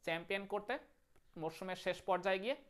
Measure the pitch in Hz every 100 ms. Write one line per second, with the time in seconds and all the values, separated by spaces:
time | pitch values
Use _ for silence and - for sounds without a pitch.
0 | - 165 170 196 196 208 202 269 - _
1 | _ - - - 160 160 190 180 185 180
2 | - 180 190 190 208 277